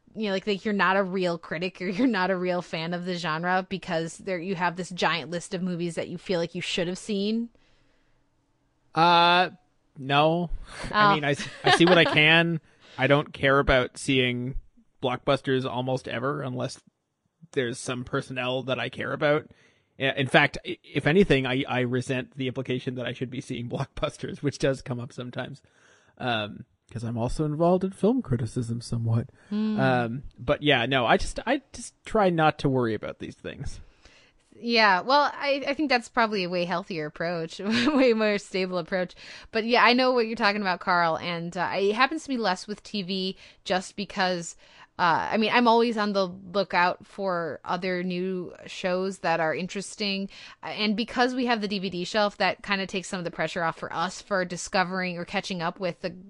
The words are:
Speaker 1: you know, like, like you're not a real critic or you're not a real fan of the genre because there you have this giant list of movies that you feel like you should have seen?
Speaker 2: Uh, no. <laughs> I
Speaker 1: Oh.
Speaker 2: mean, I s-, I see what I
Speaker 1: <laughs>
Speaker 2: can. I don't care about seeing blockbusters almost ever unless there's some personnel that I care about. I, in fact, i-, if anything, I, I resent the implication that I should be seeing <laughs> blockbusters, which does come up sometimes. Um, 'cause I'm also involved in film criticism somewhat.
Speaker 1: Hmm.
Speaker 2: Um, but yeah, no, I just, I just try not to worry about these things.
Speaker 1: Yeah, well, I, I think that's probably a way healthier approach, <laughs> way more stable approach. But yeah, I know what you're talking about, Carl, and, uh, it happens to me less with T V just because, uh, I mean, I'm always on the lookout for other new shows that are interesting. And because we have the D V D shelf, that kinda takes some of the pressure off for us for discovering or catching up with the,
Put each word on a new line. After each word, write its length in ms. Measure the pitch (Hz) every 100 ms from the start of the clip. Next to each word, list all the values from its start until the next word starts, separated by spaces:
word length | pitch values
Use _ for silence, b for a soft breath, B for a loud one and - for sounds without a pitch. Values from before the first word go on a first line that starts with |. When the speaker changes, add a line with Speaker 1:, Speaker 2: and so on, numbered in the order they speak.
| _
Speaker 1:
you 120 | 196 208
know, 60 |
like, 140 | 190 214
like 160 | 196 220
you're 80 |
not 240 | 202 180 190
a 40 |
real 360 | 190 185 180 175
critic 420 | - 165 180 -
or 60 | 180
you're 200 | 185 262
not 240 | 208 185
a 60 | 185
real 240 | 180 175
fan 320 | 175 165 165
of 140 | 175 180
the 80 |
genre 520 | 175 165 156 180 185 185
because 520 | 190 - 165 165 -
there 200 | 196 180
you 180 | 180 175
have 200 | 175 175
this 140 | 170
giant 400 | 175 170 165 151
list 240 | 170 -
of 80 | 185
movies 320 | 180 175 175
that 140 | 165 -
you 80 | 175
feel 200 | - 170
like 160 | 170
you 60 | 175
should 260 | - - 170
have 120 | 185
seen? 500 | - 196 202 226 233 _ _ _ _ _ _ _ _ _ _ _ _ _ _
Speaker 2:
Uh, 560 | 160 170 170 175 175 185 - _ _ _ -
no. 520 | 135 143 156 165 170 - -
<laughs> 220 | - -
I 180 | 208 208
Speaker 1:
Oh. 40 |
Speaker 2:
mean, 100 | 160
I 80 | 147
s-, 160 | 139 - -
I 120 | - 370
see 80 |
what 140 | 170 175
I 60 |
Speaker 1:
<laughs> 160 | 160 156
Speaker 2:
can. 400 | 156 165 170 165 b b b b
I 120 | 131
don't 240 | 143 -
care 260 | - 139 139
about 400 | 143 131 - -
seeing 560 | - 131 123 123 123 131 - _ _ -
blockbusters 640 | 131 127 - 135 - 131 127
almost 380 | 123 127 127 -
ever 360 | 117 131 147
unless 380 | 135 123 120 - _ _ _ _ _ _ -
there's 260 | 139 120 117
some 260 | - 123
personnel 580 | 123 139 - 131 123 131
that 160 | 131 123
I 120 | 120
care 220 | 113 113
about. 380 | 131 151 143 - b b b b -
I, 140 | 135
in 160 | - 131
fact, 300 | 160 143 -
i-, 140 | 156 -
if 240 | - 151 147
anything, 360 | 180 196 135
I, 200 | 131 127 139
I 120 | 123
resent 560 | 123 127 123 127 117 135
the 100 | 127
implication 480 | 127 127 127 -
that 100 | 127
I 100 | 120
should 160 | 123 123
be 100 | 123
seeing 280 | - 127 120
<laughs> 20 |
blockbusters, 720 | 131 135 - 147 - - -
which 160 | 143 -
does 220 | 143 131
come 200 | - 120
up 120 | 123
sometimes. 480 | - 123 131 127 139 _ b b b b b
Um, 460 | 123 113 104 - - _ _
'cause 100 | 113
I'm 160 | 117 120
also 260 | 117 -
involved 380 | 151 151 170 185
in 80 | 190
film 320 | - 196 262
criticism 580 | - 123 113 127 117 120
somewhat. 480 | - 117 113 113 - b b
Speaker 1:
Hmm. 320 | 208 214 214
Speaker 2:
Um, 420 | 131 123 117 127 - -
but 240 | 127 -
yeah, 240 | 147 131 120
no, 180 | 135
I 120 | 113 190
just, 240 | - -
I 180 | - 285 -
just 220 | - - _
try 260 | - 214 190
not 300 | 165 156 -
to 80 | 143
worry 260 | 131 117
about 240 | 104 73 -
these 160 | 82
things. 460 | - 87 - - - b b b b b b _ -
Speaker 1:
Yeah, 440 | 233 233 214 180
well, 320 | 214 285 285
I, 300 | - 285 277 269
I 80 |
think 160 | 285 294
that's 180 | 247 -
probably 360 | 254 220 208
a 40 | 175
way 160 | 180
healthier 420 | 175 175 196 165 151
approach, 520 | - 170 175 165 -
<laughs> 280 | 202 233 247
way 260 | 285 262
more 260 | 220 214 202
stable 400 | - 185 185 180
approach. 360 | 165 185 180 - B B B
But 140 | 226
yeah, 180 | 226 240
I 120 | 214
know 180 | 247 254
what 160 | 254 220
you're 80 | 233
talking 240 | 208 208
about, 180 | 196 175
Carl, 400 | - 175 170 160
and, 380 | 175 170 170 175
uh, 160 | 165
it 200 | 180 196
happens 300 | 214 262 320
to 60 | -
me 60 | 254
less 320 | 208 185 -
with 140 | 208
T 180 | - 208
V 340 | 180 190 190 190 B B
just 320 | - 185 - -
because, 580 | 202 208 185 175 170 - B B B -
uh, 300 | 175 147 80
I 60 | 220
mean, 120 | 214
I'm 140 | 240 240
always 300 | 233 240 220
on 160 | 208
the 160 | 196 185 185 190
lookout 520 | 196 180 180 180 -
for 540 | - - 196 175 160 -
other 400 | - 180 185 180
new 500 | 185 175 185 185 175 - -
shows 520 | - 190 185 190 185
that 220 | 180 165
are 120 | 160
interesting. 760 | 139 185 202 - - 208 196 196 B B B
And 340 | 156 156 214 208
because 380 | 226 254 254
we 120 | 254 247
have 140 | 233
the 60 | 208
D 140 | 202
V 100 | 185
D 140 | 180
shelf, 320 | 180 220 208 -
that 260 | 185 -
kinda 240 | - 196 190
takes 220 | 196 170
some 100 | 190
of 60 |
the 80 | 170
pressure 320 | - 160 185
off 120 | 165 -
for 160 | -
us 300 | 156 180 -
for 220 | - 196
discovering 720 | 180 175 - 196 180 185 180 170
or 60 |
catching 380 | 170 202 - 185
up 180 | 165 -
with 200 | 180 -
the, 120 | 185 180 196